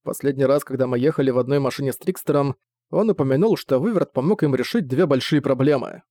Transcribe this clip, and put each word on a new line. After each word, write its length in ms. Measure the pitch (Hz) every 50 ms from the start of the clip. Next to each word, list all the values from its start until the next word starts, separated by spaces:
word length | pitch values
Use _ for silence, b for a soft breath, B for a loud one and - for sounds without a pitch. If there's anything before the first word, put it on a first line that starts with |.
Последний 440 | - - - - 131 143 135 135 135
раз, 180 | 131 143 147 -
когда 220 | - 131 127 127
мы 120 | 127 127 123
ехали 320 | 131 156 156 - 139 131
в 80 | 120 127
одной 200 | 120 127 143 143
машине 340 | 135 123 - - 139 131
с 40 | -
Трикстером, 600 | - - 185 180 - - - 143 143 143 139 - - _ _ _ _ _ _
он 200 | 156 175 220 220
упомянул, 460 | 170 - 139 135 131 143 202 226 175
что 220 | - - - 135 127
Выверт 340 | 170 240 220 165 143 -
помог 300 | - 139 139 180 214 -
им 120 | 160 143 131
решить 340 | 123 120 - - 233 156 123
две 180 | 127 147 185
большие 360 | 143 139 127 - - 156 143
проблемы. 600 | - 135 131 123 131 147 147 127 104 - - - - _